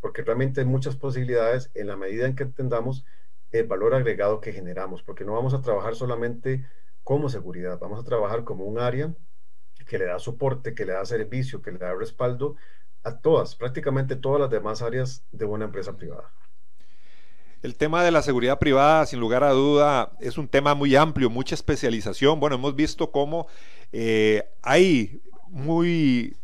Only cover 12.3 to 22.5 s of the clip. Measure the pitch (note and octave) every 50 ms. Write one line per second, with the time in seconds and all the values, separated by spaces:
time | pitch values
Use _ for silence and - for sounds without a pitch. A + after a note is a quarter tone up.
12.3 | B2 A#2+ C3+ D3 - - - - - - - - - - - A#2 A#2+ - - D#3
13.3 | D#3+ C3 F#2+ - - - A#2 B2+ C3 D#3 C#3 C#3+ C3 C3+ C3+ C3 C3+ C3 C3 C3+
14.3 | C#3 D3 C#3+ B2+ A2+ G#2+ G2+ G#2+ A2 A2+ A#2+ A#2 A#2 B2+ B2+ B2+ C3 - - -
15.3 | - G#2+ A2 G#2 G#2+ G#2+ A2 G#2+ F2+ G2 F#2 G2 F#2 - E2+ D2+ D2 D2 - -
16.3 | - - - - - - - - - - - - - - - - - - - -
17.3 | - - - - - - - B2 B2 - - D#3 D#3+ E3+ F3 F3 E3 D#3 C3 D3
18.3 | C3+ B2 A#2 B2 C#3 C3+ - D3+ C3+ C3+ C#3 D3 D#3+ D#3+ D3+ - - B2 A#2 A2
19.3 | A#2 B2+ C#3+ C#3+ C3+ C3 C#3 C#3+ D3 C#3+ D3 D3 C#3+ B2+ A2 - - - - A#2+
20.3 | A#2+ E3+ D3 - - C3+ C#3 D3 D3 C#3+ C#3+ C#3+ C3 C3+ D3+ D#3+ C#3+ C#3+ C3 A#2
21.3 | A2+ A#2+ C3+ - F3 D3+ - - D3+ C3 - B2+ A#2 A2+ G2 A2+ F#2 - C3 C#3
22.3 | D#3+ D#3 C#3 D3+